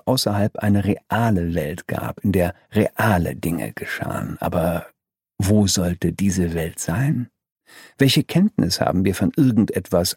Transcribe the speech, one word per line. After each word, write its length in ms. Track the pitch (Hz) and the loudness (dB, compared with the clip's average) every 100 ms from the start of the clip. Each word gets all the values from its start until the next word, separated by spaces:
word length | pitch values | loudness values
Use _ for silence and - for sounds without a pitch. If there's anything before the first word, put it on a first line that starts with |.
| - | 0
außerhalb 520 | 127 - 104 107 - | 0 0 0 -2 0
eine 280 | 104 101 98 | 0 2 2
reale 680 | - - 113 117 92 85 | -2 -2 -2 0 0 0
Welt 340 | 85 73 90 - | -2 -4 -8 -8
gab, 320 | - - - | -6 -6 -4
in 120 | 104 | 0
der 220 | 95 87 - _ | 2 0 -4 _
reale 640 | 104 - - 107 90 85 65 | 0 0 0 2 2 0 -4
Dinge 380 | - 85 52 | -6 -4 -6
geschahen. 640 | - - - - - 50 - | -10 -10 -8 -8 -6 -8 -6
Aber 480 | 85 85 85 85 - _ _ _ _ - | -4 -2 -2 -2 -6 _ _ _ _ -4
wo 300 | 98 104 98 | 2 4 4
sollte 460 | 101 87 87 85 | 0 -2 -2 -2
diese 400 | 80 98 90 87 | 0 0 0 0
Welt 260 | 82 80 - | -2 -6 -6
sein? 500 | - 98 139 127 120 _ _ _ _ - - - | -4 -2 0 -2 -6 _ _ _ _ -20 -20 2
Welche 260 | 139 151 | 2 4
Kenntnis 560 | - 170 208 - 175 - | 2 2 2 2 -2 0
haben 240 | - 90 | 0 2
wir 120 | 95 90 | 0 0
von 180 | 95 - | 0 4
irgendetwas 800 | 131 110 98 - - 87 87 | 4 4 2 -2 0 0 0